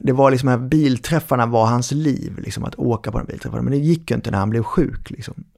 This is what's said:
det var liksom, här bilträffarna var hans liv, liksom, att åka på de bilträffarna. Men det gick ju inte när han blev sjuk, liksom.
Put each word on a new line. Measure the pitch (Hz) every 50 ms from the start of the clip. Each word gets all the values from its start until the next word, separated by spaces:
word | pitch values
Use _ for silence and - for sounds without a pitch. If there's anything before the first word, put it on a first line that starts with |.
det | - 139 127
var | 131 139 135
liksom, | 131 123 135 131
här | 123 117
bilträffarna | 123 127 143 156 151 139 127 110 - - 170 160 156 - 139 123 117
var | 113 117 113 110
hans | 110 120 120 127 -
liv, | 139 147 156 151 131 - - - - -
liksom, | - - 101 - -
att | - - -
åka | - 123 117 110 - -
på | - 120
de | - -
bilträffarna. | - - - 120 110 113 120
Men | 127
det | 135 143
gick | 147 160 170 165 165 -
ju | -
inte | - - 117
när | 107 98
han | 98 104
blev | 110 117 113
sjuk, | - - - 156 - - - - -
liksom. | - - 110 - - - - - _